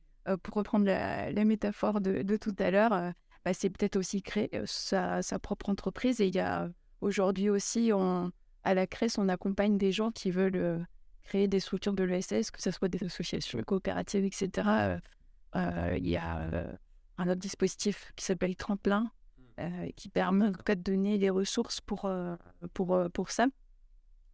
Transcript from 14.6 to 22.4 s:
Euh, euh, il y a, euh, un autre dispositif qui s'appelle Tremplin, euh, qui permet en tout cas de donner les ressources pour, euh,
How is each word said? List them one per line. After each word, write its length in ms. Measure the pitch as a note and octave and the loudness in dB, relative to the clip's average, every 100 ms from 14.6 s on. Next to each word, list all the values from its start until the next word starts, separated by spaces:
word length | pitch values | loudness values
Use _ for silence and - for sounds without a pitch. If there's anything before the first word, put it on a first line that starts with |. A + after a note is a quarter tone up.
| G#3 A3 | 2 2
Euh, 200 | G3+ F3 - - - - - - | 2 -2 -8 -20 -20 -20 -6 -4
euh, 420 | F3 E3+ E3+ - | -2 -2 -2 -2
il 100 | E3+ | 0
y 100 | E3+ | -2
a, 220 | E3 A2+ D#3+ | -2 -4 -4
euh, 180 | E3+ - - - - - - | -4 -6 -10 -16 -20 -16 -4
un 120 | F3 | -2
autre 100 | F#3 | -2
dispositif 720 | G3 - F#3+ - G#3 - - - | -4 -2 -2 0 -4 -4 -8 -8
qui 100 | - | -4
s'appelle 300 | F3+ F#3 F#3 | -2 -2 -2
Tremplin, 560 | - G3+ G3 G3+ A3+ - - - - - | -4 0 0 0 -2 -8 -20 -20 -18 -10
euh, 280 | E3+ F3+ E3+ - | -8 -6 -8 -10
qui 140 | G3+ | -4
permet 380 | F#3+ F#3 G3 G#3+ | 0 2 4 4
en 40 | |
tout 120 | F3+ | 2
cas 120 | - F#3+ | 0 0
de 60 | |
donner 360 | F#3 F#3+ G3 G#3 | 2 0 2 2
les 120 | G3 | 2
ressources 500 | F#3+ G3+ A#3+ A#3 - | 2 0 -2 -2 -4
pour, 260 | - G3+ G3 | -6 -4 -4
euh, 300 | F#3 F3 E3+ | -4 -4 -8